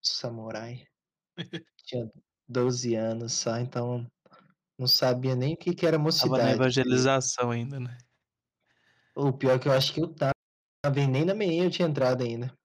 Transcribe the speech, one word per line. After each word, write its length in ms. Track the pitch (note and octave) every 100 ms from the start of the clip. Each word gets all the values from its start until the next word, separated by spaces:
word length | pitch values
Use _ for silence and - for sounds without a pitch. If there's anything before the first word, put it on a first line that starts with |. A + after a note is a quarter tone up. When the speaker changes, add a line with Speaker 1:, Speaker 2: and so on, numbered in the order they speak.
Speaker 1:
samurai. 840 | - - B2 A#2 A2 G#2+ A#2 B2 - _ _ _ _ -
Speaker 2:
<laughs> 300 | - E3 - _
Speaker 1:
Tinha 240 | - B2+ A2 - _ _ _
doze 460 | B2 B2 B2 B2
anos 380 | A2+ A2+ A2+ A#2
só, 260 | - - A2+
então 480 | B2 B2 A#2+ B2 A#2+ _ _ - _ _ _ _
não 80 | B2
sabia 480 | - C3 B2 C3
nem 200 | B2+ C3
o 20 | E3
que 180 | -
que 100 | F3 E3+
era 100 | D#3
Speaker 2:
Tava 20 |
na 60 |
Speaker 1:
mocidade. 480 | D3+ D#3+ - C3 A#2+
Speaker 2:
evangelização 960 | B2 C3 B2 B2+ B2+ B2+ C3+ B2+ - B2
ainda, 300 | A#2 A#2+ C#3
né? 160 | B2 B2 _ _ _ _ _ _ _ _ _ _ _ -
Speaker 1:
O 160 | C#3+
pior 240 | C3 C3 B2+
é 20 |
que 80 | D3
eu 40 |
acho 200 | C3+ C3+
que 80 | -
eu 140 | E3
tava, 180 | - C3+ - _ _ _ _ D3 C3+
e 100 | C#3
nem 180 | C3
na 100 | E3
meinha 300 | G#3 G3+ E3
eu 60 | F3+
tinha 180 | F3+ F3
entrado 340 | C#3+ B2+ B2+
ainda. 340 | A#2+ A#2 B2 -